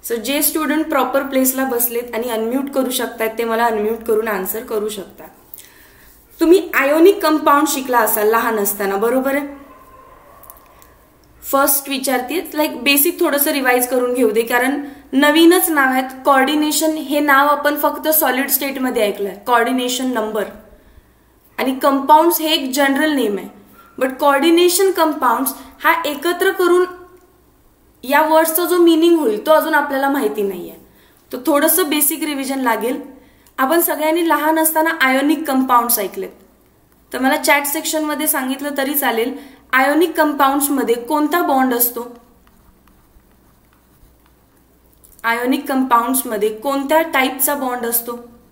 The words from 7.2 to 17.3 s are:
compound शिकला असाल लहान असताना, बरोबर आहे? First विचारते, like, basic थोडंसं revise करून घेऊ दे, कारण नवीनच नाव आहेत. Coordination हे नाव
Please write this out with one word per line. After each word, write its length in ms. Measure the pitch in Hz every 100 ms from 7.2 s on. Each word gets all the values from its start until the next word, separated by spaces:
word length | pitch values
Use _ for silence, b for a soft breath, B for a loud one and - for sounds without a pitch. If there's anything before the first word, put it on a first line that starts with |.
compound 460 | 311 311 311 285 302
शिकला 300 | 277 262 247
असाल 320 | 214 214 208
लहान 280 | 226 240 220
असताना, 380 | 202 202 196 196
बरोबर 380 | 226 262 262
आहे? 120 | 269 285 - - - - - - - - - - - _ b b b _ _ _ -
First 460 | - 277 285 - -
विचारते, 520 | 269 269 254 240 311 -
like, 220 | 302 302 254
basic 360 | 262 285 311 339
थोडंसं 320 | 339 285 311
revise 360 | 277 254 247 254
करून 240 | 262 247
घेऊ 160 | 247 226
दे, 120 | 202
कारण 400 | 233 247 254 285 B B B
नवीनच 560 | 262 294 311 339 370 359
नाव 220 | 302 269
आहेत. 180 | 254 262 -
Coordination 720 | - 269 262 302 302 302 320 311
हे 220 | 262 294
नाव 280 | 294